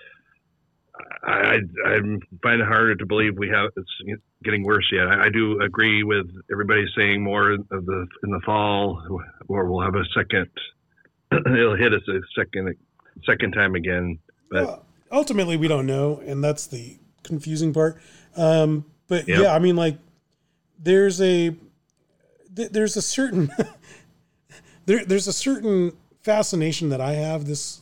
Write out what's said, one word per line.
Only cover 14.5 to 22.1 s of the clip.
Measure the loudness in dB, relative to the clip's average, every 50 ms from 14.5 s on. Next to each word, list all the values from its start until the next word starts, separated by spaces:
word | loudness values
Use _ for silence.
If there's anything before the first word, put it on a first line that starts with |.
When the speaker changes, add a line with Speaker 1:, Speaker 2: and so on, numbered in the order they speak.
Speaker 1:
But | -2 -2 -2
Speaker 2:
Well, | -2 -4 -10 -18 _ _ _ _ -2
ultimately, | -2 0 0 0 0 0 0 0 0 0
we | 2 2
don't | 2 0 0
know, | 0 0 0 0 0 -2 -4 -6
and | -8 -4 -2
that's | 0 -2 -2 -2 -6 -12
the | -12 -14 -14 -16 -20 -20 _ _ _ _
confusing | -10 -8 -8 -8 -6 -6 -4 -2 -2 0 2
part. | 2 0 0 -2 -6 -14 -20 -20 -20 -20 _ -4
Um, | 0 2 4 4 4 4 2 0 -2 -4 -10 _ _ _ -4
but | -4 -2 0 2
Speaker 1:
Yep. | 2 4
Speaker 2:
yeah, | 4 4 4
I | 4
mean, | 4 4 2
like, | 2 2 0 -2 -4 _ _ _ _ _ _ _ _ _ _ _ _ _ _ _ -4
there's | 2 4 4 6 6 4 2 2
a, | 2 2 4 4 2 0 -2 -6 -12 -20 _ _ _ _ _ _ _ _